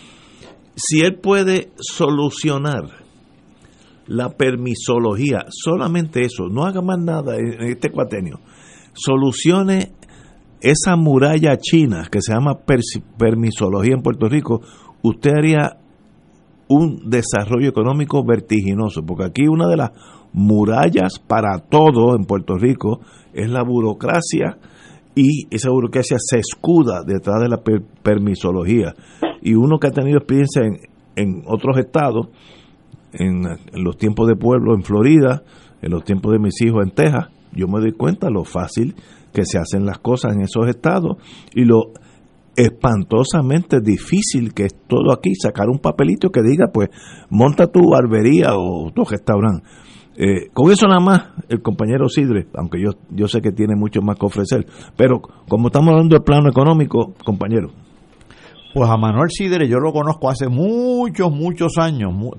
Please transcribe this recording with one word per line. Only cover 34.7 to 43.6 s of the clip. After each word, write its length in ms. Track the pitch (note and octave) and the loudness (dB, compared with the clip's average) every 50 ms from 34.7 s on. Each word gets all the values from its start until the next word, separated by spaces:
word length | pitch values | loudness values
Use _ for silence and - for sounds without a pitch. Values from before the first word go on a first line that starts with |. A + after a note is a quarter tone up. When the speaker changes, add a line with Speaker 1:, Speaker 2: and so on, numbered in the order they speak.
| A2+ | 0
Speaker 1:
en 100 | G2+ F2 | 0 0
Florida, 600 | - G2+ G#2 A2+ C#3 D#3+ D#3+ C#3 C3 B2+ D3+ - - - - - - _ _ | -2 0 2 4 6 6 6 6 4 0 -2 -6 -14 -20 -20 -20 -20 _ _
en 100 | - - | -8 -6
los 140 | F2 E2 - | -6 -6 -4
tiempos 260 | - G2+ F#2+ G2 G#2+ | -2 -4 -2 0 0
de 80 | A2 A2 | 2 2
mis 220 | G#2+ G2+ - - | 2 0 -2 0
hijos 200 | A#2+ A2+ A2+ A2 G2+ | 0 0 2 2 0
en 60 | F#2+ | -2
Texas, 360 | - - D#3 D#3 C#3+ A#2 - - - _ _ _ | 0 0 2 2 2 0 -4 -6 -12 _ _ _
yo 160 | - - F#2 F2+ | -8 -6 -4 -2
me 140 | G2 G#2+ | -2 0
doy 100 | A2 A2+ | -2 -2
cuenta 380 | A2 - B2 D3+ F#3+ - - D#3 | -2 -2 -2 -2 -2 -2 -2 -4
lo 160 | A2 F#2+ D#2+ | -2 -4 -4
fácil 500 | - - F2+ F2+ - - G#2+ A#2 C3+ - - - - - - _ _ _ | -6 -6 -8 -8 -6 -4 -4 -4 -4 -4 -10 -18 -20 -20 -20 _ _ _
que 100 | - F#2+ | -4 -4
se 140 | - - F#2+ | -2 -2 -4
hacen 280 | D#2+ - - G2 G2+ | -4 -2 -4 -2 -2
las 140 | G2+ F#2 - | -2 -4 -6
cosas 340 | - A2+ B2 B2+ - A#2 G#2 | -4 -4 -2 -2 -2 -2 -2
en 100 | G2+ G2 | -2 -2
esos 260 | F#2+ - A#2 A#2 A#2+ | -2 -2 -2 0 0
estados 480 | B2 - - D#3+ F#3 G3 E3 - F#3+ - - - - - - - - | -2 -2 -2 -2 0 0 -2 -4 -6 -8 -10 -18 -20 -20 -20 -8 -2
y 120 | A#2+ B2 | 2 4
lo 260 | A#2 A2+ A2 A2 - - - - _ _ _ _ _ _ _ _ _ _ | 6 6 4 4 0 -6 -18 -20 _ _ _ _ _ _ _ _ _ _
espantosamente 1200 | - A#2+ A2 - - - C3 A2+ G2 F2+ - A2 A2 C3+ - - E3 C#3 B2+ C#3+ E3+ | 0 0 0 0 -2 -2 0 0 0 -2 0 0 0 0 0 0 0 0 0 0 -2